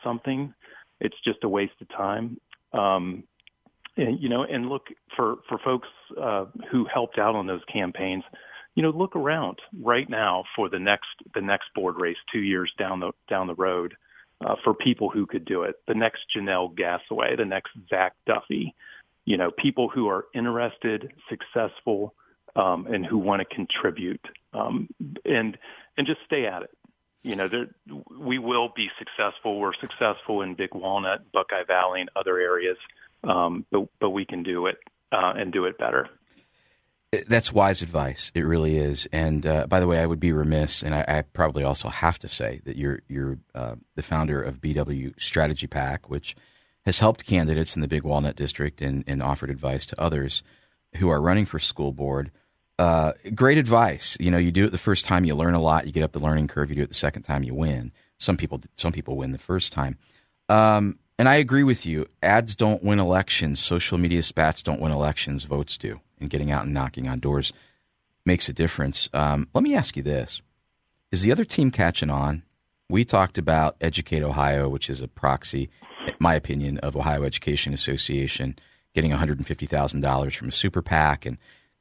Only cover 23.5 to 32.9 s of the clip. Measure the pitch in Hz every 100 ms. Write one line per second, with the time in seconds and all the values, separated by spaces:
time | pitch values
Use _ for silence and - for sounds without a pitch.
23.5 | - 87 - 92 82 90 - - - _
24.5 | 110 117 - - - 143 - - 127 110
25.5 | - - - - - 139 156 - 147 110
26.5 | 90 - _ _ _ _ _ 127 98 95
27.5 | 117 120 _ - - - 127 139 127 117
28.5 | 123 120 117 101 - 110 - 104 - 113
29.5 | 101 98 - 127 - 113 98 - 101 95
30.5 | 90 95 95 95 98 95 101 - 95 -
31.5 | 95 90 90 92 92 90 98 95 90 90
32.5 | 90 92 90 -